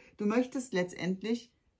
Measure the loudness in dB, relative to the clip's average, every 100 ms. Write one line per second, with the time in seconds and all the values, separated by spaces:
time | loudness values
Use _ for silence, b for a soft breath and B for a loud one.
0 | B B 2 4 2 -2 -2 0 0 -2
1 | -2 -2 0 -2 -4 _ _